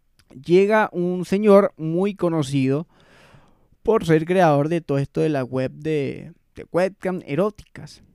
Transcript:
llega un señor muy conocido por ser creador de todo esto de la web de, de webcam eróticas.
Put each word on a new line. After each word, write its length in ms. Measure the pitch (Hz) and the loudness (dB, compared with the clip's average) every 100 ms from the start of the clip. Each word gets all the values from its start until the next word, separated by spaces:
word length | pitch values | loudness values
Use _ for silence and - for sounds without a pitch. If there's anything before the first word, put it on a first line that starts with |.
| _ _ _ | _ _ _
llega 560 | 131 143 175 202 220 214 | -20 2 2 4 2 0
un 340 | 175 175 180 170 | -2 -4 -4 -4
señor 480 | 202 214 196 202 - | 0 6 6 6 -2
muy 360 | 156 165 196 | -4 -2 -2
conocido 760 | 202 175 165 135 139 131 139 170 _ _ _ _ - _ _ _ _ | -2 -2 -2 -2 0 0 -2 -6 _ _ _ _ -20 _ _ _ _
por 220 | - 214 175 | 0 0 4
ser 200 | 160 160 | 2 2
creador 440 | 185 170 143 147 | 2 4 4 0
de 120 | 170 | -4
todo 160 | - 139 | -2 -4
esto 240 | 139 - | -4 -2
de 80 | 160 | -2
la 140 | 143 | -2
web 280 | 127 131 131 | -4 -4 -6
de, 640 | 147 151 151 135 - 151 170 _ - | -6 -6 -4 -4 -8 -14 -20 _ -20
de 100 | - | -6
webcam 500 | 165 190 196 185 180 - | -2 -2 -4 -8 -8 -6
eróticas. 800 | 143 208 - - - - - _ | -2 -2 -4 -20 -20 -20 -20 _